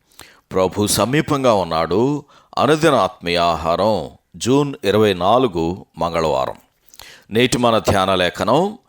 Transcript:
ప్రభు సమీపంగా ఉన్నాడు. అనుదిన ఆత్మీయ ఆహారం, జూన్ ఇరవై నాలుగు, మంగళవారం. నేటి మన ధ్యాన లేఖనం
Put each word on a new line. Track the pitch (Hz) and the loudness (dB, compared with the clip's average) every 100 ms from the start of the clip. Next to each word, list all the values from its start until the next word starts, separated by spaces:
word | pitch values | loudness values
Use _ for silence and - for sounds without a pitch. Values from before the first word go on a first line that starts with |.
| _ - - _ - | _ -20 -20 _ -6
ప్రభు | 95 92 98 104 | 0 0 0 -2
సమీపంగా | - 104 147 - 143 131 | 0 0 0 -2 0 2
ఉన్నాడు. | 104 85 80 82 92 131 147 - _ _ - | 2 0 -2 0 0 0 -2 -8 _ _ -2
అనుదిన | - 156 160 | 0 2 2
ఆత్మీయ | 127 92 - 85 87 | 2 0 -4 -4 0
ఆహారం, | 85 80 80 85 104 101 71 - _ 87 | 0 0 -2 0 0 -2 -6 -14 _ -6
జూన్ | 107 139 147 139 | 0 0 0 -4
ఇరవై | 98 104 107 | 0 2 2
నాలుగు, | 90 90 120 131 85 82 92 67 - | 2 2 2 0 -2 -4 -4 -10 -6
మంగళవారం. | 85 82 80 67 62 50 _ _ _ - - - - | -4 -2 0 -2 -4 -8 _ _ _ -20 -20 -20 -4
నేటి | 107 123 117 | 0 0 2
మన | 120 110 | 2 2
ధ్యాన | - 98 92 | 2 0 2
లేఖనం | 92 87 - 95 139 196 214 | 2 0 -2 0 0 0 -6